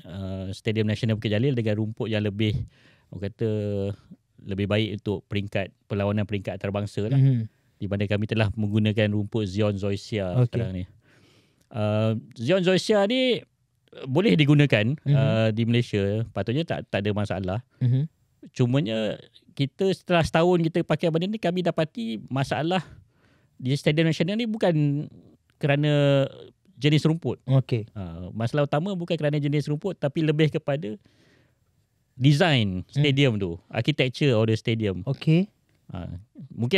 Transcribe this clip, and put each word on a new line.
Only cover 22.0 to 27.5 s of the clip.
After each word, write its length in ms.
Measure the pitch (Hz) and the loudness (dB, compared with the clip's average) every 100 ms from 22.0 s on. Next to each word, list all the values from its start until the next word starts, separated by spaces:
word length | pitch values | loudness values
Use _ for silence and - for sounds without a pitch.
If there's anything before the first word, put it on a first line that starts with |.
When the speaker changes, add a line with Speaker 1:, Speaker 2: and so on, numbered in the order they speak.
| 113 110 127 | -8 -8 -6
Speaker 1:
masalah 560 | 131 131 120 160 185 - - _ _ _ _ _ - | -4 -2 -2 -2 -2 -4 -16 _ _ _ _ _ -10
di 160 | 127 143 | -4 -2
Stadium 320 | 165 151 165 | 0 2 2
Nasional 240 | 156 175 214 | 2 -2 -2
ni 80 | |
bukan 640 | 233 220 196 156 147 143 - - - _ _ _ | -4 0 2 4 2 0 -6 -16 -20 _ _ _
kerana 720 | 147 143 151 147 143 139 135 - - _ _ - | 0 2 2 4 4 4 0 -6 -20 _ _ -2
jenis 240 | 147 151 160 | 2 4 4
rumput. 320 | 165 127 - | 0 -4 -6
Speaker 2:
Okey. 480 | - | 2